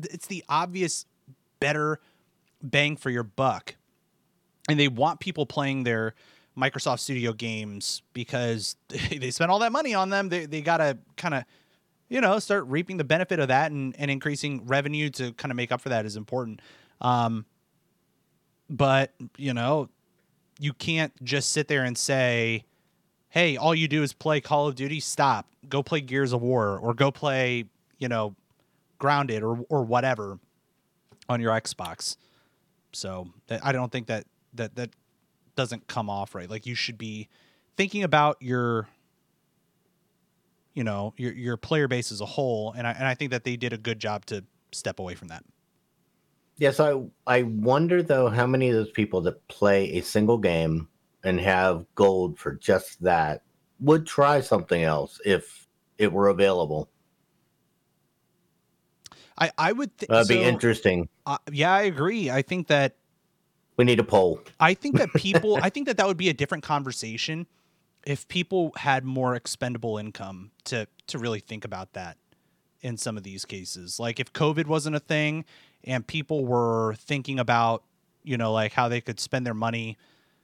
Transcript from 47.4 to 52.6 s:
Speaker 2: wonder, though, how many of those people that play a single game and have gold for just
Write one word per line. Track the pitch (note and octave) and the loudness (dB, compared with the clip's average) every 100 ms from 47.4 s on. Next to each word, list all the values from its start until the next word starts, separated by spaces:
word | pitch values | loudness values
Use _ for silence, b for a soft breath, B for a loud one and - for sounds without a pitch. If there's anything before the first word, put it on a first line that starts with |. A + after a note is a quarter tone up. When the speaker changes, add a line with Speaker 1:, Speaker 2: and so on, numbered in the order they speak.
Speaker 2:
wonder, | A#2+ A2 A2 C3+ E3+ F3+ | 2 0 2 4 4 2
though, | D#3+ C#3 A#2+ | 4 4 4
how | A2 B2 | 4 2
many | C3 B2+ | 2 2
of | A2+ | 2
those | G#2+ | 0
people | - G#2 F#2 | 0 0 0
that | F2 - - | 0 -2 -10
play | - G2+ G2 F#2+ | 2 4 6 4
a | F2 | -2
single | - G#2+ G#2+ A#2 | -2 2 4 4
game | G2 E2 E2 D#2+ D#2+ _ _ _ | 2 2 2 0 -4 _ _ _
and | F#2+ F#2 | -2 0
have | F#2+ F#2 F#2 E2+ E2+ | 2 4 4 2 -4
gold | - G2 F#2+ F2+ D#2 | 4 4 6 0 -4
for | - | -8
just | C#2 | -4